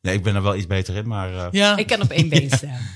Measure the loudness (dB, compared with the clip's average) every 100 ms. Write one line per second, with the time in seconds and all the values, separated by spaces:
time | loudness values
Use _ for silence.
0 | 0 0 2 2 2 0 -2 -2 -2 -4
1 | -4 -4 -4 -6 -2 2 2 2 0 0
2 | 2 2 4 2 2 -2 -2 -8 -8